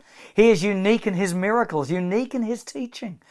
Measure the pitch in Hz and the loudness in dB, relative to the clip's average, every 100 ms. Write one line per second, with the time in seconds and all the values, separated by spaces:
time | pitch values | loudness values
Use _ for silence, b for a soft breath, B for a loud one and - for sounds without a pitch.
0 | b b b - 226 196 202 196 190 226 | b b b 4 6 6 2 0 2 2
1 | 214 180 190 175 196 233 226 156 131 180 | 0 -2 -2 0 0 0 0 -2 -2 -4
2 | 180 208 254 254 220 233 - 285 240 - | -2 -2 -2 -4 -4 -6 -10 -12 -12 -12
3 | 220 160 b | -14 -14 b